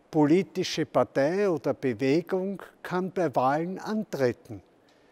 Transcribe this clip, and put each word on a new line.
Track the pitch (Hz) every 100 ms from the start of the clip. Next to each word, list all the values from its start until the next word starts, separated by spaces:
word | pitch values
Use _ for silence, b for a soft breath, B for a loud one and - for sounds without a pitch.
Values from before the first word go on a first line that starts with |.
| b
politische | 160 143 170 190 - 170 - 156
Partei | 139 123 - 139 185 208
oder | 160 147 127
Bewegung | 135 107 131 151 170 190 190 196 - _
kann | - 180 185
bei | - 160 127
Wahlen | 131 147 170 185
antreten. | - 220 208 147 127 110 - 101 - _ b b b